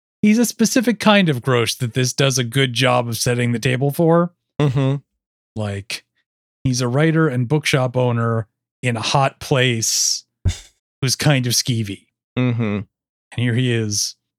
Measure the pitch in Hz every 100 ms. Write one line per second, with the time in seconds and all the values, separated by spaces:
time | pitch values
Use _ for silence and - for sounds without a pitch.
0 | _ - 208 220 233 - 226 269 233 214
1 | 214 202 175 127 135 123 113 - 120 131
2 | 127 - 139 131 120 139 135 117 127 123
3 | 120 113 - 123 120 117 127 127 139 139
4 | 165 170 175 _ _ - 147 127 135 139
5 | - _ _ _ _ 110 104 101 98 -
6 | _ _ _ _ _ _ 131 123 123 131
7 | 160 160 160 127 120 151 - 139 127 127
8 | 123 117 117 113 107 _ _ _ 127 117
9 | 110 143 135 - - 139 127 117 113 -
10 | - - - _ - - - _ _ -
11 | 131 - - 135 123 113 - 117 104 98
12 | _ _ _ - 127 117 110 104 92 _
13 | _ _ _ - 123 117 127 117 110 104
14 | - - _